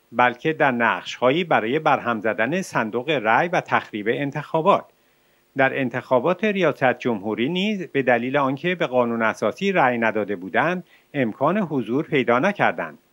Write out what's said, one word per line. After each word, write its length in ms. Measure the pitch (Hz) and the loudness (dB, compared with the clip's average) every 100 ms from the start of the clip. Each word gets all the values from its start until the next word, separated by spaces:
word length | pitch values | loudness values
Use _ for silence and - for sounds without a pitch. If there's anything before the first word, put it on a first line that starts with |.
| _ | _
بلکه 400 | 117 123 117 160 | 2 2 2 -4
در 180 | 156 143 | 2 2
نقش‌هایی 720 | 120 113 90 - - 123 165 | 4 2 2 -4 0 2 2
برای 340 | 165 127 110 151 | 2 0 2 0
برهم 420 | 156 127 120 110 | 2 2 0 -2
زدن 420 | 110 107 117 185 | -2 0 0 -2
صندوق 480 | 180 143 110 117 143 | -2 -4 -2 -4 -2
رای 380 | 139 107 123 175 | 0 2 2 2
و 120 | 170 | -2
تخریب 460 | - 117 - 107 104 | 0 -2 -2 -4 -2
انتخابات. 760 | 139 143 151 - 160 180 160 - _ _ _ _ _ _ 135 | -2 -4 -6 -4 0 2 2 -2 _ _ _ _ _ _ 0
در 240 | 131 131 | 0 0
انتخابات 640 | 123 127 - 127 151 180 | -2 -4 0 2 2 0
ریاست 540 | 214 196 156 - 127 117 | -2 0 0 2 0 0
جمهوری 500 | 127 107 107 107 131 | -2 -2 -4 -2 -2
نیز 380 | 180 208 202 151 | 0 -2 -4 -4
به 160 | 139 | -2
دلیل 340 | 127 120 123 143 | 2 0 0 0
آنکه 380 | 135 139 175 | 0 -2 -4
به 120 | 175 143 | -2 0
قانون 360 | 127 120 117 | 0 0 0
اساسی 500 | 110 - 110 - 196 | -2 0 -2 0 0
رای 260 | 180 127 120 | 2 2 2
نداده 380 | 113 107 101 92 | 0 0 -4 -6
بودند، 480 | 95 113 160 180 - _ _ | -2 -2 0 -4 -8 _ _
امکان 440 | 147 113 - 147 208 | -4 -2 0 -2 0
حضور 460 | 160 139 107 135 | -2 -4 -2 -4
پیدا 340 | - 143 120 123 | 0 0 2 2
نکردند. 600 | 190 202 113 90 80 - _ | 2 2 0 0 -8 -12 _